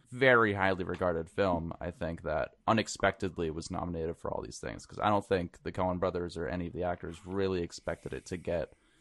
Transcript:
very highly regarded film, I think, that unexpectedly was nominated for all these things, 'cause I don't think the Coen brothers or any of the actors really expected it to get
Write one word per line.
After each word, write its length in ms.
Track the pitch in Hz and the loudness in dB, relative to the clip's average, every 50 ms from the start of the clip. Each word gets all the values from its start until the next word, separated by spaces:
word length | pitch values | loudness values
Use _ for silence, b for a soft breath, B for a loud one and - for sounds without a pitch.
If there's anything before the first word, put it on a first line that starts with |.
| _ - | _ -10
very 400 | 127 123 135 131 123 117 113 107 98 | -2 4 6 8 8 8 8 6 4
highly 300 | 101 95 95 95 90 90 | 4 2 2 2 2 -2
regarded 440 | 87 90 87 92 90 85 82 82 85 | -4 -2 0 2 2 2 0 -2 -4
film, 440 | - - 101 95 87 82 82 82 - - | 0 2 2 4 4 2 0 -4 -6 -6
I 100 | - 87 | -6 -8
think, 320 | - - 85 82 85 - | -6 -4 -4 -4 -4 -4
that 280 | - 78 76 71 64 - - - - - | -4 -2 0 0 -2 -2 -6 -4 2 2
unexpectedly 840 | 113 110 98 - - - - 98 95 - 101 92 78 - 85 80 | 4 4 2 0 -2 2 2 2 2 2 -2 -4 -2 -2 -2 -2
was 220 | 76 82 82 - | -2 -4 -6 -6
nominated 440 | 90 - 85 87 87 82 80 82 82 - | -4 -4 -4 -4 -2 -2 -2 -4 -4 -4
for 120 | - - | -4 -6
all 100 | - - | -4 -4
these 180 | - - - - | -6 -8 -10 -8
things, 260 | - 60 55 - - | -8 -8 -8 -8 -12
'cause 140 | - - - | -12 -6 -2
I 60 | - 104 | 0 2
don't 180 | 104 101 - | 2 2 2
think 340 | - 98 90 87 87 - - - | 2 0 0 0 -2 -8 -10 -8
the 80 | 90 | -6
Coen 260 | 85 - 92 92 90 90 | -2 -2 0 0 0 0
brothers 380 | 92 92 87 87 87 87 - | 0 0 0 -2 -4 -4 -4
or 100 | 82 85 | -6 -4
any 220 | 64 82 90 87 85 | -4 -4 -4 -4 -4
of 40 | - | -4
the 100 | 80 87 | -4 -2
actors 420 | 90 87 - - 82 85 85 - | -2 -2 -4 -6 -10 -12 -12 -10
really 340 | 90 95 98 95 95 92 87 | -6 -2 0 2 2 2 0
expected 520 | 85 85 - - - 82 82 - - - | -2 -4 -6 -8 -6 -6 -6 -6 -6 -8
it 120 | 67 65 - | -8 -8 -8
to 100 | - 92 | -8 -8
get 380 | 87 - 87 87 82 71 - - _ _ _ _ _ | -6 -4 -2 -2 -2 -2 -4 -8 _ _ _ _ _